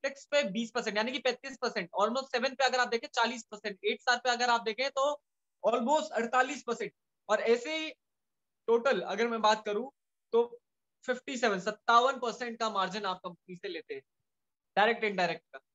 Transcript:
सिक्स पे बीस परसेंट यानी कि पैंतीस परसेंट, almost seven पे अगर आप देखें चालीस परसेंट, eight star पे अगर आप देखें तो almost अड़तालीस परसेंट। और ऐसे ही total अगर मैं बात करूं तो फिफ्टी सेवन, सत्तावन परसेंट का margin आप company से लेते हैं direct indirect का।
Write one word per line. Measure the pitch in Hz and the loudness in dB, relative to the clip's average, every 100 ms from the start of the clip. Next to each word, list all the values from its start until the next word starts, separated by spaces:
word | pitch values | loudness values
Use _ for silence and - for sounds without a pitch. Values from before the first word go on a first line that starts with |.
सिक्स | 277 269 | -8 -10
पे | - 285 | -2 0
बीस | 226 190 233 | 0 -2 -4
परसेंट | 247 220 208 | -4 -2 -2
यानी | 226 | -2
कि | 269 | 0
पैंतीस | 254 240 269 262 | -2 -2 -8 -6
परसेंट, | 233 214 175 - | -4 -4 -6 0
almost | 208 247 262 | 0 0 -4
seven | 247 262 | -2 -2
पे | 262 | 0
अगर | 262 254 | 0 2
आप | 240 | 0
देखें | 233 285 | -2 -4
चालीस | - 233 247 - | 0 0 -2 -12
परसेंट, | 208 214 196 | -10 -10 -6
eight | 202 240 | -4 -4
star | - 240 | 0 0
पे | 254 | 2
अगर | 240 247 | 0 2
आप | 233 | 2
देखें | 202 220 269 | 0 -2 -4
तो | 269 277 294 _ _ _ _ | 0 0 0 _ _ _ _
almost | 190 240 240 302 302 | 0 2 2 2 2
अड़तालीस | - 233 254 254 277 - | -4 0 2 2 -2 -6
परसेंट। | 226 190 _ _ _ - | -6 -6 _ _ _ -2
और | 214 | 0
ऐसे | - 240 285 320 | 4 2 2 -6
ही | 311 - _ _ _ _ _ _ - | -6 -10 _ _ _ _ _ _ 0
total | 233 247 233 | 2 4 0
अगर | 170 196 233 | 0 0 0
मैं | 226 | 2
बात | 214 214 | 4 2
करूं | 214 208 262 _ _ _ _ | 0 -4 -4 _ _ _ _
तो | 226 240 - _ _ _ _ | 2 2 -4 _ _ _ _
फिफ्टी | - 247 - 262 | -8 -6 -6 0
सेवन, | 233 190 | 0 0
सत्तावन | 196 208 - 233 247 262 | -2 -6 4 6 6 0
परसेंट | 240 208 240 226 | -4 -6 -8 -4
का | 226 | -2
margin | 202 185 202 | 0 -2 -2
आप | 202 180 | -6 -6
company | 180 175 _ 175 | -8 -16 _ -12
से | 202 | -8
लेते | 165 - | -10 -10
हैं | 139 _ _ _ _ _ _ _ - | -14 _ _ _ _ _ _ _ 2
direct | 214 226 | 2 2
indirect | 220 190 175 170 _ - | -2 0 -2 -2 _ -20
का। | _ | _